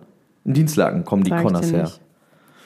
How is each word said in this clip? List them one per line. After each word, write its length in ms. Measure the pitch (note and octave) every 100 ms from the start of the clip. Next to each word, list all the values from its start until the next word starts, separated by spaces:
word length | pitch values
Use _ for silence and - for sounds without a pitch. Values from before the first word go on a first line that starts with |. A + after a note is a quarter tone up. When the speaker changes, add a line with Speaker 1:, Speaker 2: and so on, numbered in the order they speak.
| - _ _ _ -
Speaker 1:
In 100 | C3+
Dienstlaken 500 | D#3 - E2+ F2 -
kommen 180 | G2+
die 60 | F#2
Speaker 2:
Sag 100 | E3+
ich 40 | A2+
Speaker 1:
Connors 220 | F2 E2+
Speaker 2:
dir 40 | E2+
Speaker 1:
her. 80 |
Speaker 2:
nicht. 180 | D#2+ - _ _ _ _ _ -